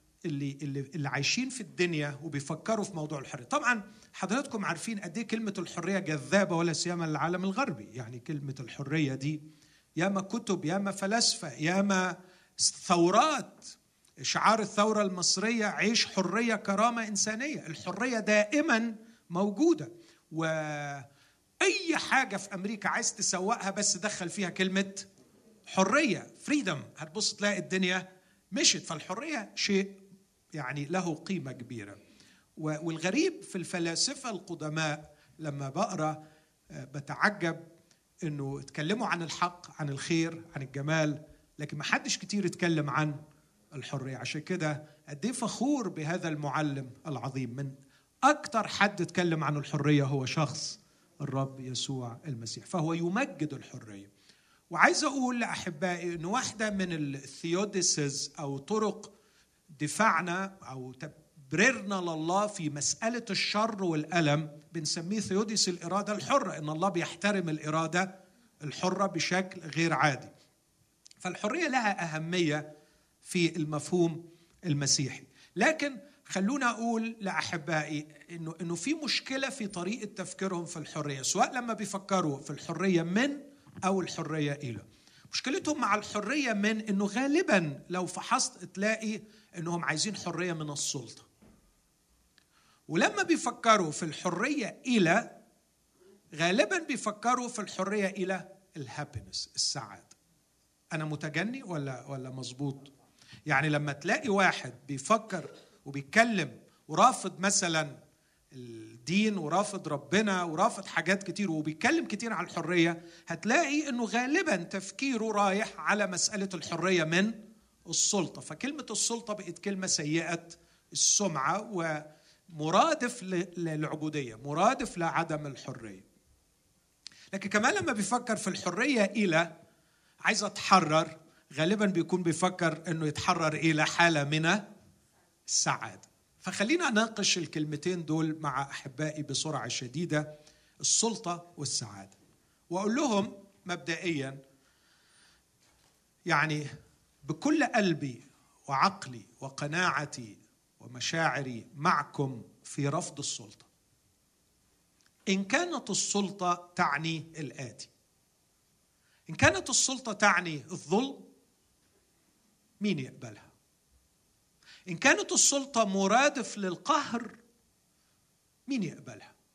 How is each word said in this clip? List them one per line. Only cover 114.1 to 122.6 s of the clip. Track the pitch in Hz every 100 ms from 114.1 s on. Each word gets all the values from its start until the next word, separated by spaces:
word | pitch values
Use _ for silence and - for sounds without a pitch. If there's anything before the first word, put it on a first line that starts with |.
| 226 254 339 311 185
تفكيره | 170 196 - - 277 233 220
رايح | 202 202 196 208 -
على | 156 208 196
مسألة | 175 - 208 196
الحرية | 170 - 165 185 180
من | 156 170 214 - - - _ _ -
السلطة. | 160 - 202 160 -
فكلمة | - 151 269 302 -
السلطة | 208 - 233 220
بقت | 208 190 160
كلمة | 202 190 185
سيئة | - 147 160 165 165 - - _ _ _
السمعة | 160 - - 196 147 139 190 226
ومرادف | 185 165 151 - - - _ - 156